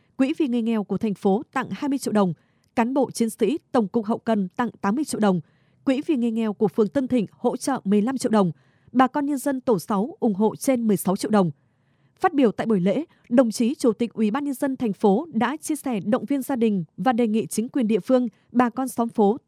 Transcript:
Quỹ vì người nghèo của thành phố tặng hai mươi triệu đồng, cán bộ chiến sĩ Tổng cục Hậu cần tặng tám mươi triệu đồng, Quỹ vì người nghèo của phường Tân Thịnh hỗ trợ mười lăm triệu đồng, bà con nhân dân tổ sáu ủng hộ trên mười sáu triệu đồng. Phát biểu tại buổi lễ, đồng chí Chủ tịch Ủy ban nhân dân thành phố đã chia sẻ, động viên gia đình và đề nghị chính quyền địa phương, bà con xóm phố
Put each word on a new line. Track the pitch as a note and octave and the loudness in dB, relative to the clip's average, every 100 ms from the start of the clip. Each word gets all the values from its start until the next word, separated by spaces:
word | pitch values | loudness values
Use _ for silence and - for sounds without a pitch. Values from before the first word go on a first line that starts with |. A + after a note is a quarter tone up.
| _ _ | _ _
Quỹ | C4+ D#4 | -2 0
vì | D4+ | 0
người | A#3+ | 0
nghèo | A3+ A3+ | 0 -2
của | F#3+ F#3+ | -2 -4
thành | A3+ | -2
phố | F#3+ G3+ F#3+ D#4 | 0 0 0 -2
tặng | C4+ A3+ | -6 -6
hai | G3 C#4+ | -6 -4
mươi | C4+ | -2
triệu | - | 0
đồng, | G#3+ F#3+ D#3+ _ _ _ - | 2 2 -2 _ _ _ -2
cán | A3+ | 0
bộ | C#4 B3+ | 0 -2
chiến | - A#3 | -2 -4
sĩ | - G#3 D4 - | 0 0 0 -2
Tổng | B3 G3+ | 0 0
cục | A#3+ G3+ | -2 -2
Hậu | A3+ | -4
cần | - A3 F#3 | -2 -2 -2
tặng | - A#3+ - | -4 -6 -4
tám | G3 | -4
mươi | A#3 | -2
triệu | D4 - | -4 0
đồng, | G#3+ F3+ - _ _ _ | 2 2 -2 _ _ _
Quỹ | - C4 D4+ | -2 -2 0
vì | C#4+ | 0
người | A#3 | 0
nghèo | A3+ A3 | 0 -2
của | G#3 G#3 | 0 0
phường | - G#3 | 2 0
Tân | C#4 C4 | 0 0
Thịnh | B3 F#3 | -2 -2
hỗ | - A#3+ - | -2 -4 -2
trợ | - C4 | -4 -4
mười | G3 G#3 | 0 0
lăm | G#3+ C4+ | 2 -2
triệu | A#3 | 0
đồng, | A3 F#3 - _ _ _ | 2 2 -2 _ _ _
bà | B3 C4 | 0 0
con | D4 C#4+ | 0 -2
nhân | C#4+ | -2
dân | C#4+ C4+ | -2 -4
tổ | - G3+ | 0 -2
sáu | - G3+ A#3 - | 0 -2 -2 -2
ủng | A#3+ | -2
hộ | F#3 A3 - | 2 0 0
trên | - B3+ A3+ | -2 0 2
mười | G3 | 0
sáu | - F3+ | 0 -2
triệu | - | 0
đồng. | G#3+ F3 - _ _ _ _ _ _ | 2 2 -2 _ _ _ _ _ _
Phát | F#4+ | -2
biểu | D4 A#3+ | 2 2
tại | - F3+ | 2 0
buổi | G#3 | 2
lễ, | F3+ G#3 E4 _ _ | 2 0 -4 _ _
đồng | A#3+ A#3+ | 2 2
chí | G3 A#3 | 2 -2
Chủ | D4+ A#3+ | 2 0
tịch | G#3 A#3 | 0 -4
Ủy | - A3 | 0 0
ban | A#3 | 0
nhân | C#4+ | -2
dân | B3+ C#4+ C4 | -4 -4 -2
thành | A#3+ | -4
phố | F#3+ G#3+ G3 E4 | 0 2 2 0
đã | B2+ A#3 D4+ | -2 -2 -4
chia | - D4+ | -6 -6
sẻ, | C#4 A3 | -4 -4
động | G#3 A3+ | -2 -2
viên | G#3+ C#4 | 0 -4
gia | B3 C4+ | -4 -2
đình | A3+ G3+ D#3+ - | 0 0 -4 -4
và | G3 | -2
đề | A#3+ A#3 | 0 0
nghị | A3 F#3+ | -2 -2
chính | - A3+ | -6 -4
quyền | D4 A3 | -2 0
địa | A3 | 0
phương, | - B3+ B3 - _ | 2 0 0 -6 _
bà | A#3+ B3 | 0 0
con | A#3+ C4 | 0 -6
xóm | - A#3 | -4 -4
phố | A#3 G3+ B3 | 2 2 2